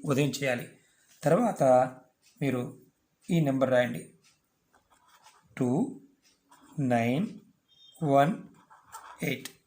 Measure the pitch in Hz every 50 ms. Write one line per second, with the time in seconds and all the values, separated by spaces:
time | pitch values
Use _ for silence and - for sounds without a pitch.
0 | - 147 135 127 147 135 117 - 139 131 123 120 - - - _ _ _ _ _
1 | _ _ _ _ - 147 160 208 247 214 180 - 151 131 127 127 131 127 - -
2 | _ _ _ _ _ _ _ _ 147 139 131 123 123 - - - - _ _ _
3 | _ _ _ _ _ - 180 165 156 139 135 135 135 120 123 123 123 117 - -
4 | - - _ _ _ _ _ _ _ _ _ _ _ _ _ _ _ _ _ _
5 | _ _ _ _ _ - _ _ _ _ _ - 131 123 127 165 262 269 - -
6 | - _ _ _ _ _ _ _ _ _ - _ _ - - - 139 123 123 117
7 | 113 120 127 151 208 - - - - _ _ _ _ _ _ _ - - _ -
8 | 165 143 139 139 143 165 233 - - - - - _ _ - - _ _ - -
9 | - - - - - 143 131 - - - - _ _